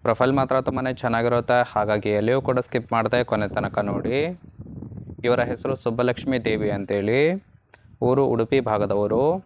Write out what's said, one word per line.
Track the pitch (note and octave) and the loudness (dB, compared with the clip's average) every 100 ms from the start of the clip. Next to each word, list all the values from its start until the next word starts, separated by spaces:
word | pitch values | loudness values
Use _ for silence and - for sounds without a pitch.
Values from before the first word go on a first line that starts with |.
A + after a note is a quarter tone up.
ಪ್ರೊಫೈಲ್ | A#2+ A2+ B2+ C#3 | 0 2 2 2
ಮಾತ್ರ | C3 C3 C3 | 2 0 0
ತುಂಬಾನೇ | C3 B2+ B2+ | -4 -4 -4
ಚೆನ್ನಾಗಿರುತ್ತೆ, | B2 A2+ A#2 A#2+ A#2 B2 A#2+ | -2 0 2 0 2 2 2
ಹಾಗಾಗಿ | A2 G#2 G#2+ G#2 G#2 | 0 0 0 2 2
ಎಲ್ಲಿಯೂ | A2 C3+ C3+ | 2 0 0
ಕೂಡ | B2+ - | -2 -2
ಸ್ಕಿಪ್ | B2 B2 | -6 0
ಮಾಡದೆ | A2+ A2 B2 A#2+ | 0 2 0 0
ಕೊನೆ | G#2+ G#2 G#2 | 0 0 -2
ತನಕ | G2+ - G2+ | -2 -2 -2
ನೋಡಿ. | G2 G#2 C3 D#3+ F3 - - - - - - - - A#2+ | -2 -2 -2 -2 -6 -16 -20 -16 -14 -14 -14 -16 -4 0
ಇವರ | B2 A#2+ | 0 0
ಹೆಸರು | A#2+ C3 C3 | -4 -4 -2
ಸುಬ್ಬಲಕ್ಷ್ಮಿ | A#2+ A#2 B2 B2 C#3+ B2+ | -2 0 0 0 -2 -2
ದೇವಿ | A2+ A2 G#2 G2+ | 0 0 -2 -4
ಅಂತೇಳಿ, | G2 G#2 G2+ B2 D#3 F#3+ _ _ _ - - - B2 | -2 -2 2 2 2 0 _ _ _ -20 -20 -2 2
ಊರು | C3 C3 | 2 2
ಉಡುಪಿ | A#2 A2+ C3+ A#2 | 0 2 0 2
ಭಾಗದವರು. | G#2+ G2+ G2+ G#2 A2 D3 F#3 | 0 2 0 0 2 0 -2